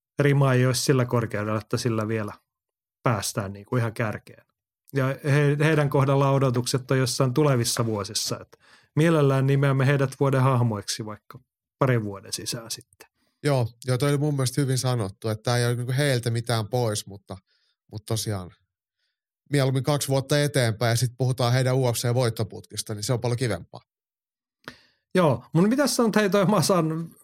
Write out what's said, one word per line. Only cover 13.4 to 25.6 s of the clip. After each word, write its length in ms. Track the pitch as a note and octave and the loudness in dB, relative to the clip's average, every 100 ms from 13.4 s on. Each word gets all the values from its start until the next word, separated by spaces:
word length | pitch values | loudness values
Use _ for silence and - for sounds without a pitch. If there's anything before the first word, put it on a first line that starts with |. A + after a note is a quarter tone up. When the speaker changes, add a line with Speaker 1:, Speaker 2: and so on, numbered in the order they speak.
Speaker 2:
Joo, 260 | D3 C3+ A#2 - B2+ | 0 0 0 -4 -4
joo, 120 | B2+ | 0
toi 120 | C#3+ | 0
oli 80 | C#3+ | 0
mun 160 | D3+ | 0
mielestä 260 | C#3+ B2+ - | 0 -2 0
hyvin 180 | C#3 C3 | 0 0
sanottu, 500 | B2+ B2 F#2+ - A2+ | 0 -2 -4 -6 -6
että 140 | G#2+ | -4
tää 160 | - A#2+ | 0 0
ei 80 | A#2+ | 0
ole 100 | A#2+ | -2
niinku 160 | B2 B2+ | -4 0
heiltä 340 | D3 B2+ A#2 | 2 0 0
mitään 380 | A#2 A#2 A2+ G2+ | -4 -2 -2 -2
pois, 380 | B2+ A#2+ G#2+ - | -2 -2 -2 -8
mutta – 300 | G2 - F#2 _ _ _ _ _ | -16 -14 -16 _ _ _ _ _
mutta 140 | G#2 - | -14 -6
tosiaan 440 | A2+ A2+ G2+ F2 - _ _ _ _ _ _ _ _ - | -4 -4 -6 -8 -16 _ _ _ _ _ _ _ _ -4
mieluummin 320 | C#3+ C3+ C3 | 0 2 0
kaksi 240 | B2+ C#3+ - | 0 0 2
vuotta 340 | C3+ C3 D3 | 0 0 0
eteenpäin 480 | D3 C#3+ A#2 G#2+ A#2+ | 2 2 0 2 0
ja 60 | A2+ | 2
sit 160 | B2 - | 0 -2
puhutaan 360 | B2+ C3 A#2+ | -2 0 2
heidän 240 | B2+ B2+ C3 | 2 2 2
U 160 | B2+ | 0
F 40 | A#2+ | 0
C-voittoputkista, 1000 | A#2+ A#2+ B2 - G2+ G2 - G2+ - | 0 0 0 0 -6 -8 -16 -12 -10
niin 100 | G#2 | -8
se 80 | G#2+ | -4
on 80 | B2 | -2
paljon 180 | B2 A#2+ | -2 -2
kivempaa. 420 | B2+ F2+ - - _ _ _ _ _ _ _ _ - - _ _ _ | -2 -4 -10 -20 _ _ _ _ _ _ _ _ -20 -20 _ _ _
Speaker 1:
Joo, 300 | F3+ E3+ C3 - | 2 2 2 0
mun 160 | D#3+ | 2